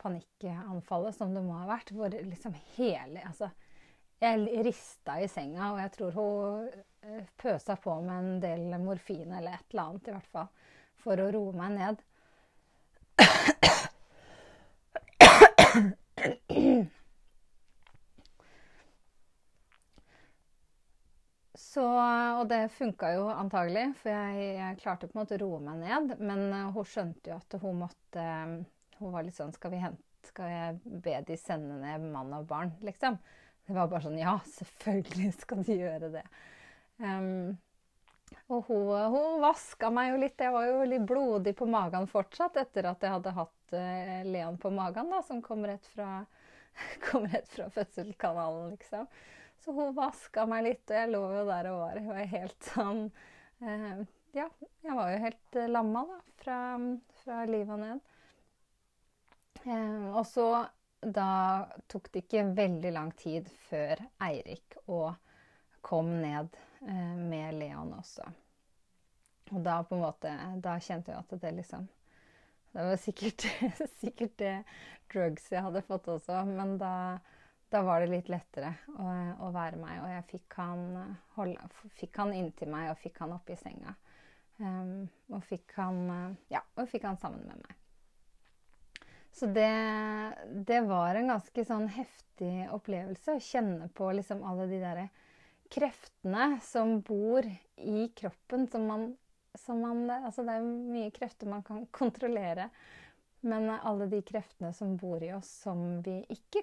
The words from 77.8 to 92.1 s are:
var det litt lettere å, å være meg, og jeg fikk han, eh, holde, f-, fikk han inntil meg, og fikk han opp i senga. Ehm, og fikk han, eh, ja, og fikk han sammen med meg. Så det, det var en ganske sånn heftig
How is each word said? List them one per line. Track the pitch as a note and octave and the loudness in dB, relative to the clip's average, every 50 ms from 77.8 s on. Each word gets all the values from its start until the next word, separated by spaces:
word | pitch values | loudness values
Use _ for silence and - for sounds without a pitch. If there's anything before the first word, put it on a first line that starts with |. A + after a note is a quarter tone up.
var | F#3+ F#3 F3 E3 | 2 4 2 2
det | F3 F3 | 2 0
litt | F3+ F3 F3 - | -2 -4 -4 -4
lettere | F3 E3 - _ - - C#3 D#3 E3 - - C#4+ D4+ | -6 -8 -8 _ -10 -8 -8 -8 -8 -12 -14 -16 -12
å, | G3+ F#3+ F3+ F3+ F3+ F3 F3 F3+ F3+ F#3 | -8 -6 -6 -4 -4 -6 -6 -8 -8 -8
å | F#3 F3 | -6 -6
være | F3+ E3+ D#3+ E3 E3 | -6 -6 -6 -8 -10
meg, | E3 D#3+ E3 F3 | -10 -10 -10 -10
og | - F3+ | -8 -8
jeg | F3+ F3+ E3+ - | -8 -10 -10 -12
fikk | - F3+ - - - - | -14 -16 -16 -14 -10 -8
han, | F3+ F3 F3 F3 F3 F3 F3+ F3+ | -8 -6 -6 -8 -8 -8 -8 -10
eh, | F#3 G3+ G3+ F3 - - - | -10 -12 -14 -16 -18 -14 -8
holde, | G#3+ G3 F3+ F3+ - - F3 | -6 -6 -6 -6 -8 -12 -18
f-, | - - - G#3 - - | -20 -20 -20 -20 -18 -14
fikk | - - - - | -14 -10 -6 -4
han | G#3 G#3 G3+ | -4 -4 -2
inntil | F#3 F3+ D#3+ - - - D3 | -4 -4 -6 -6 -8 -10 -8
meg, | D3+ D#3 E3 D#3 | -8 -8 -6 -8
og | D#3+ - | -8 -10
fikk | - F3 - - E3 | -12 -14 -12 -12 -12
han | E3 E3+ | -10 -10
opp | F3 - - | -12 -12 -14
i | F3+ E3+ | -14 -14
senga. | - - - - - - F#3+ - _ - - - - - - _ _ _ _ - | -14 -16 -16 -16 -16 -16 -18 -18 _ -20 -20 -20 -20 -20 -20 _ _ _ _ -10
Ehm, | G#3+ F#3+ F#3 F#3 F#3 F#3 F#3 G3 G3 F3 - _ _ - A3 | -8 -8 -6 -6 -8 -8 -8 -10 -10 -12 -14 _ _ -12 -12
og | G3+ | -12
fikk | F#3 - G3 F3 - - - - | -10 -8 -10 -10 -10 -10 -8 -6
han, | F#3+ F#3 F#3 F3+ F3+ F3+ F3 | -4 -4 -4 -4 -4 -4 -6
eh, | F3+ F3+ F#3 F#3+ - _ - - | -6 -8 -10 -12 -14 _ -8 -8
ja, | - - _ - - | -8 -8 _ -8 -8
og | B3 A#3+ | -8 -6
fikk | - A3 - G3 | -6 -6 -6 -6
han | F#3+ - | -8 -8
sammen | - D3+ C3+ - - G1+ | -8 -10 -10 -12 -14 -16
med | G1+ G1+ | -18 -18
meg. | G1+ - - - - - - - - _ _ - - _ - - _ _ _ _ _ - - - - - - - - - - - - - - | -20 -20 -20 -20 -20 -20 -20 -20 -20 _ _ -20 -20 _ -20 -20 _ _ _ _ _ -20 -20 -20 -20 -20 -20 -20 -20 -20 -20 -20 -20 -18 -10
Så | - C4 G#3 | -6 -4 0
det, | G3 A3 G#3+ A3 A3 A3 A3 A3 A3 G#3+ G#3+ G#3+ G#3+ G#3+ G#3+ G#3+ - - - A2+ C3 G3+ G3 | 2 4 4 4 4 2 0 -2 -2 -2 -4 -4 -4 -6 -6 -8 -10 -12 -14 -12 -10 -6 -2
det | - A#3 A#3+ A3+ | 2 2 2 2
var | G3+ F#3+ F3+ E3+ F3 F#3 A3 | 2 2 2 2 2 0 0
en | A#3+ B3+ | 0 0
ganske | A#3+ G3+ - - - A#3+ A3 | 0 -2 -4 -6 -6 -4 -4
sånn | - A#3 G#3+ G#3+ G#3+ | -2 -2 -2 -2 -4
heftig | F#3+ A#3 B3 - | -4 -6 -10 -10